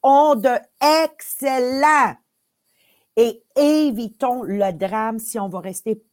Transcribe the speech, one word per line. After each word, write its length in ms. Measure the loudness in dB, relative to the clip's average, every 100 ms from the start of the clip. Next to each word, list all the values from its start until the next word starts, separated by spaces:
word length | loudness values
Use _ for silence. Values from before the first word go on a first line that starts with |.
| 6
ont 300 | 4 4 2
de 180 | 2 -2 -6 _ 2 2 0
excellent. 1080 | -6 -14 -6 -2 0 -2 0 2 2 0 -4 _ _ _ _ _ _ _ _ _ 0
Et 260 | 0 0 _ 0
évitons 880 | 2 2 0 -2 -8 -6 -4 -4
le 300 | -6 -2 -2
drame 440 | -2 -6 -4 -4 -6
si 220 | -8 -8
on 80 | -8
va 140 | -8
rester 420 | -10 -10 -8 -8 _